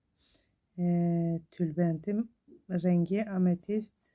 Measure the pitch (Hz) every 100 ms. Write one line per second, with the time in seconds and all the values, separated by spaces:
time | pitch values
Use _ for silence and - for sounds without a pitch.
0 | _ _ _ _ _ _ _ - 175 175
1 | 170 170 170 165 - - 170 151 170 160
2 | 180 208 226 _ _ - - 180 180 175
3 | 170 196 214 185 180 175 - 214 214 _
4 | _